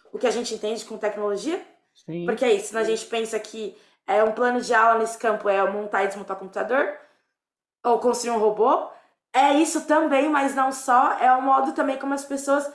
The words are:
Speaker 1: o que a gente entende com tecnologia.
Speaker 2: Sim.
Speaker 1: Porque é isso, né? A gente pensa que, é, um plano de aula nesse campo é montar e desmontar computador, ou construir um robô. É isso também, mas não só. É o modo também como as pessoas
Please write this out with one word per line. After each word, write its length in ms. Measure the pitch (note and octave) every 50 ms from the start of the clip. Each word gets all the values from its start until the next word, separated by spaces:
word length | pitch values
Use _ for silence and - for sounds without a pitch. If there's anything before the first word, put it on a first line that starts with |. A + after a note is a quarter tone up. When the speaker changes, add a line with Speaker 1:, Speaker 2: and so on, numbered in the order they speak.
| _ _ -
Speaker 1:
o 40 |
que 100 | G#3 B3+
a 40 | A#3+
gente 220 | G3+ A#3 A#3+ - A3+
entende 320 | - - G#3+ A3+ G#3+ -
com 120 | - A3
tecnologia. 640 | G3+ - G#3 G#3 G#3+ G#3 G#3 G3+ F#3+ G3 D4 E4+ G4 - - _ _ _ _ _
Speaker 2:
Sim. 320 | _ _ - D#3+ F3 F3
Speaker 1:
Porque 200 | F3 A3 A3+ C4+
é 80 | B3 G#3
isso, 200 | G3 G3 - G#3+
né? 80 | A3+
A 40 | A3
gente 200 | A3+ A3 G#3+ -
pensa 300 | - A#3 A3+ A3+ A3 A3+ G#3
que, 360 | - - - A3 G#3+ F#3+ - - _ _ _ _ _
é, 180 | - G3 G#3 A3
um 80 | A3
plano 300 | - A#3 B3 B3 B3 B3
de 120 | G#3 - A#3+
aula 260 | A3 A3+ A#3 A3+ A3+
nesse 180 | A3 G3+ -
campo 320 | - - A3+ G#3 G#3 G3 G3+
é 200 | G3 G3 G3 F#3
montar 360 | G3+ G#3 G#3 G#3 - G3 G3
e 20 |
desmontar 300 | G3 - G3+ G3 - F#3+
computador, 580 | F#3 F#3+ F3+ - G3+ - G3+ B3 C#4 D4 - D4 - - _ _ _ _ _ _ _ _ _ _ _ _ _ _ _ -
ou 160 | A#3+ A#3+ -
construir 320 | - B3 A3+ A#3 - A#3+
um 80 | A#3 G#3+
robô. 500 | G#3+ G#3+ G#3 G3+ A3 B3+ D#4 - - - - - _ _ _ _ _ _ -
É 200 | B3+ C4+ C#4+ C#4+
isso 320 | D4+ E4 D#4+ - D#4 -
também, 440 | - D4+ D#4 D#4+ D4+ C#4+ C4 C#4+ D#4
mas 260 | D4+ C#4 C#4 C#4 -
não 160 | C4+ C4 C4+
só. 420 | C4+ - - C4+ B3 B3+ C4+ C4+ - -
É 120 | C4 B3+ B3+
o 80 | B3+
modo 320 | C4+ C#4 C4+ C4+ D4+ D4+ D#4
também 240 | D#4 C#4 C4+ C4
como 160 | - - C#4 C#4
as 120 | C#4 -
pessoas 440 | - C#4 C4+ - C#4+ C#4 C#4+ C#4+ -